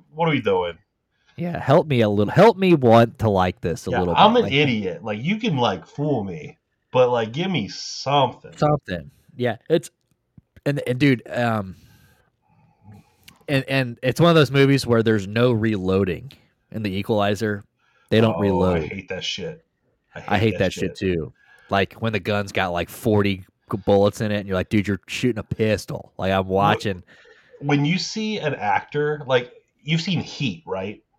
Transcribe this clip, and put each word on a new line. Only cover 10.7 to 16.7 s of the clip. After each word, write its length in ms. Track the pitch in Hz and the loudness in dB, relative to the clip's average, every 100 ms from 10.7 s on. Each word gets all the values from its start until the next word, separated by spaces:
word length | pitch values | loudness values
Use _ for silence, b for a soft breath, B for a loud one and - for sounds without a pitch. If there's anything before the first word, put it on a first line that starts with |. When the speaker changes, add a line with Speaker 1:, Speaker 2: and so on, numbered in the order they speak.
| 143 - | -4 -4
Speaker 2:
and 140 | 127 | 2
dude, 240 | 143 120 - | 2 2 -2
um, 480 | 113 120 110 95 85 b b b b b _ _ _ _ _ - - _ _ - _ - | -4 -2 -2 -6 -14 b b b b b _ _ _ _ _ -20 -20 _ _ -20 _ -4
and, 180 | 139 131 | -4 0
and 320 | 135 123 120 | -2 -2 -2
it's 160 | 131 120 | -4 4
one 80 | 170 | 6
of 60 | 160 | 6
those 160 | 139 | 4
movies 340 | 135 135 135 120 | 4 4 4 2
where 180 | 117 | 2
there's 240 | 113 110 95 | 4 0 0
no 240 | 110 127 | 0 2
reloading. 800 | 113 110 104 92 95 95 82 135 b b _ _ | 2 0 0 2 2 2 -4 -10 b b _ _